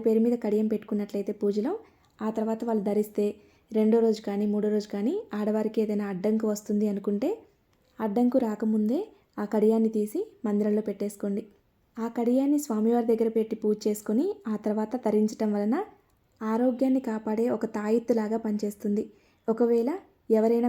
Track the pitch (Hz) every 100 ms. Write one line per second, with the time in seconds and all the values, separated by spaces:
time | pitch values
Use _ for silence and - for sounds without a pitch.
0 | 220 220 233 240 214 214 214 214 - 208
1 | 202 202 196 202 208 208 254 453 - _
2 | _ - 220 226 220 220 233 220 202 208
3 | 208 - 208 - - _ - 214 220 226
4 | 226 208 - 202 208 208 208 214 208 202
5 | 220 403 480 208 214 214 214 220 214 208
6 | 202 185 214 220 220 208 - 208 214 196
7 | 202 202 294 453 - _ _ _ _ -
8 | 220 214 247 262 226 214 220 220 214 294
9 | 440 - _ - 208 214 214 226 220 220
10 | 214 320 440 - 214 208 208 208 208 196
11 | 208 - 208 202 - _ _ _ _ -
12 | 233 233 233 262 277 294 294 214 226 240
13 | 233 226 226 226 220 220 214 214 214 208
14 | - 220 381 427 226 208 214 214 214 247
15 | 214 214 214 - 214 208 208 311 427 -
16 | _ _ _ - 220 226 254 247 262 262
17 | 247 220 220 214 240 226 220 220 208 233
18 | 233 226 214 226 220 208 208 - 208 208
19 | - - _ _ - 226 233 233 240 370
20 | - _ - 220 226 233